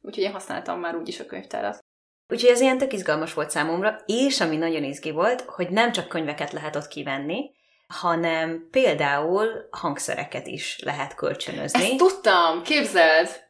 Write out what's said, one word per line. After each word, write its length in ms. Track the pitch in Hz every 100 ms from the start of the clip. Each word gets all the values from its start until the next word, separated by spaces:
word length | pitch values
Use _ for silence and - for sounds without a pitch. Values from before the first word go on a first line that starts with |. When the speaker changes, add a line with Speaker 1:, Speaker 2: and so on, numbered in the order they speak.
Speaker 1:
Úgyhogy 220 | 196 208
én 80 | 196
használtam 480 | 196 - - - 180
már 160 | 175 170
úgyis 240 | - 180
a 60 | -
könyvtárat. 540 | 185 190 - 104 202 _ _ _ _ _
Speaker 2:
Úgyhogy 200 | 233 247
ez 120 | 240
ilyen 160 | 262 262
tök 160 | 269
izgalmas 400 | 208 180 151 160
volt 160 | - 156
számomra, 460 | 160 156 170 196 - -
és 360 | 220 277 269
ami 160 | 170 156
nagyon 260 | 165 156
izgi 280 | 139 143 156
volt, 300 | 156 202 254
hogy 280 | - - 175
nem 220 | 196 233
csak 160 | 196 165
könyveket 440 | 170 156 151 147
lehet 240 | 156 151 143
ott 120 | 147
kivenni, 640 | 151 143 135 143 196 - _ _ _ _
hanem 800 | - 180 165 170 160 160 165 -
például 760 | - 247 147 143 143 160 190 220 220 -
hangszereket 760 | - 165 143 - - - - -
is 320 | - - -
lehet 320 | - 147 139 -
kölcsönözni. 680 | 151 - - - 143 -
Speaker 1:
Ezt 140 | 196 262
tudtam, 640 | 359 370 - 180 170 165
képzeld! 680 | 170 - - 185 160 160 170 - _